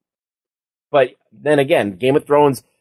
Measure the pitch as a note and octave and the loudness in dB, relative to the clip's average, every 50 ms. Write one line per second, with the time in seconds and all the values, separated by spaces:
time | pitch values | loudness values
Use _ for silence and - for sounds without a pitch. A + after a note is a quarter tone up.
0 | _ _ _ _ _ _ _ _ _ _ _ _ _ _ _ _ _ _ D3 C#3+ | _ _ _ _ _ _ _ _ _ _ _ _ _ _ _ _ _ _ -2 0
1 | C3 - - _ _ _ _ G#2 G#2 C#3+ D3+ C#3+ C#3 C#3+ E3+ C#3 G#2+ G2+ F#2+ F2 | 0 -2 -4 _ _ _ _ -8 -4 -2 0 0 0 0 0 -2 -2 -4 -6 -4
2 | B2 C3 C#3 D3+ - - D3 D3 D3 C#3+ B2+ - - _ _ _ | -2 -2 -2 -2 0 0 2 2 2 2 0 -4 -10 _ _ _